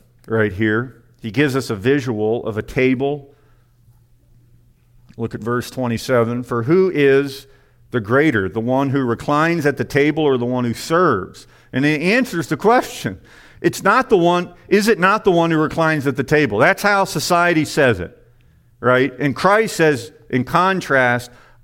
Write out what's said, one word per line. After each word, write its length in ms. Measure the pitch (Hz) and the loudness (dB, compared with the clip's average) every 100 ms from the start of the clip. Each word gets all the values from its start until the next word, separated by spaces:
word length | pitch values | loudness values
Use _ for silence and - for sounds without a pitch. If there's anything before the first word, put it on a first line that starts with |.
| _ _ - | _ _ -4
right 260 | 113 107 | 0 0
here. 500 | 92 110 110 131 - _ _ | 0 0 0 -4 -12 _ _
He 120 | 113 | -8
gives 240 | 104 147 135 | 0 0 0
us 160 | 127 | -4
a 40 | 107 | -4
visual 680 | 113 143 123 107 107 117 - | 0 0 0 -2 -2 -2 -4
of 120 | 107 | -8
a 40 | |
table. 720 | 107 131 131 127 139 147 - _ _ _ _ _ _ _ _ _ _ _ _ _ _ _ _ _ _ - | -6 0 0 0 -2 -6 -12 _ _ _ _ _ _ _ _ _ _ _ _ _ _ _ _ _ _ -10
Look 180 | 113 107 | -10 -8
at 60 | |
verse 280 | 107 120 117 | -4 -4 -4
twenty-seven. 720 | - 123 113 - 127 113 120 | -6 -4 -4 0 0 0 -2
"For 200 | 123 120 | -6 -4
who 260 | 113 180 190 | 2 2 2
is 520 | 147 139 135 143 135 - - _ _ _ | 2 4 4 2 -8 -18 -20 _ _ _
the 80 | 123 | -6
greater, 480 | 101 131 156 113 95 | 0 2 2 0 -2
the 140 | 110 | -4
one 300 | 117 131 139 | -2 -2 0
who 120 | 139 | -2
reclines 600 | 123 113 - 147 165 170 143 | -2 -4 -2 0 0 0 -2
at 100 | 139 | -2
the 80 | |
table 400 | 120 143 147 151 | -2 2 2 2
or 140 | 147 131 | 0 0
the 80 | 120 | 0
one 180 | 127 | -2
who 100 | 120 | -2
serves?" 720 | 110 - 165 180 104 92 - - _ _ | -6 -2 0 2 0 -4 -14 -20 _ _
And 100 | 127 | -2
it 180 | 147 151 | 0 0
answers 460 | 175 233 262 170 - | 0 0 0 -4 -6
the 80 | 147 | -2
question. 640 | 208 247 - - 113 95 - - - - | 2 2 0 -8 -10 -10 -16 -20 -20 -4
It's 240 | 175 - | -4 -2
not 240 | 190 233 254 | 0 0 2
the 100 | 202 | 2
one, 360 | 170 175 180 - - | 4 0 -2 -12 0
is 180 | 202 214 | 2 2
it 100 | 180 | 2
not 280 | 185 214 208 | 2 2 2
the 60 | |
one 200 | 170 165 | 2 2
who 60 | 160 | 2
reclines 500 | 151 - 160 156 139 | 0 0 0 0 -2
at 80 | 131 | -4
the 80 | |
table? 340 | 123 151 139 104 | 0 2 2 2
That's 260 | 151 190 | 2 2
how 200 | 202 202 | 0 0
society 600 | 190 160 - 175 175 160 147 | 0 -4 -2 0 2 0 0
says 340 | - 135 95 | 2 2 2
it, 180 | 85 - _ _ _ _ _ _ | -4 -14 _ _ _ _ _ _
right? 320 | 120 127 139 - | 2 2 2 0
And 160 | 143 117 | -4 0
Christ 400 | 180 208 226 - | 2 2 0 2
says, 380 | 160 135 - - - | 2 2 -6 -18 -6
in 160 | 131 123 | -4 0
contrast, 840 | 170 185 190 - 135 123 123 - - _ _ | 0 2 0 0 0 2 0 -4 -18 _ _